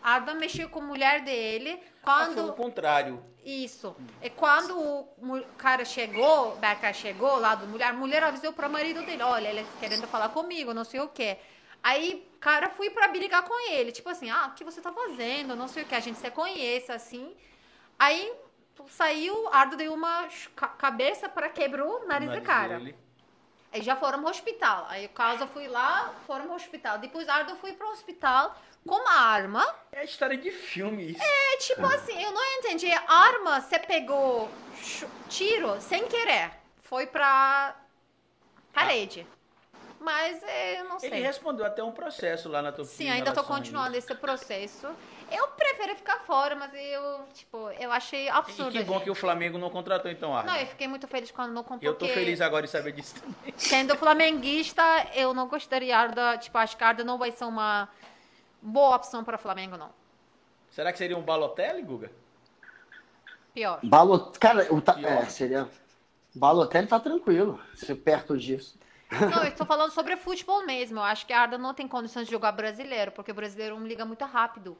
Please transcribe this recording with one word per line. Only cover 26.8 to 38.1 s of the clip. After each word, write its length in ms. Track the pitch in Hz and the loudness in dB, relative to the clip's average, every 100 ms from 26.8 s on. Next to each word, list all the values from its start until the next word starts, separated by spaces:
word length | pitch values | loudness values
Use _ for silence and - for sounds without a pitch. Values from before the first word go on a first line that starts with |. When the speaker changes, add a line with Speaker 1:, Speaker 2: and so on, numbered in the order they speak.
| 240 214 | -6 -6
Speaker 1:
Depois 300 | 262 320 302 | -6 -8 0
Ardo 300 | 285 302 349 | 0 0 -8
foi 160 | 381 | -12
pro 160 | 381 427 | -10 -10
hospital 680 | 440 - - 277 254 330 - - _ - | -10 -14 -2 4 4 2 -4 -20 _ -2
com 80 | |
uma 240 | 392 508 330 | 0 6 6
arma. 460 | 233 214 196 220 508 - - | 8 6 2 2 0 0 -12
Speaker 2:
É 140 | 285 | -10
história 320 | 294 - 269 262 | -10 -2 -2 -2
de 120 | 349 | -6
filme 640 | 381 - 170 415 214 170 | -8 -10 -6 -4 -4 -8
isso. 100 | - | -2
Speaker 1:
É, 360 | 622 554 554 539 | 2 4 4 2
tipo 280 | - 508 | 0 2
assim, 360 | 539 571 523 370 | 2 2 0 -6
eu 80 | 415 | -4
não 260 | 403 539 539 | -2 -2 -2
entendi. 300 | 466 330 349 339 - | -2 -2 2 2 6
Arma, 520 | 330 415 480 359 277 | 10 10 8 0 0
você 180 | 262 330 | 0 -2
pegou 720 | 339 330 247 277 269 233 214 - - - | 0 -2 0 2 2 0 -4 -10 -18 -14
chu-, 280 | - - 285 - - | -12 -10 -12 -14 -10
tiro 540 | - 392 440 285 202 | -2 0 2 0 -4
sem 260 | - 370 480 | -2 -2 0
querer. 440 | 466 453 220 170 - _ _ | 0 2 2 0 -8 _ _
Foi 220 | - 254 | -8 -6
pra 720 | 269 302 277 269 269 277 277 - _ _ _ | -4 2 6 6 6 4 0 -6 _ _ _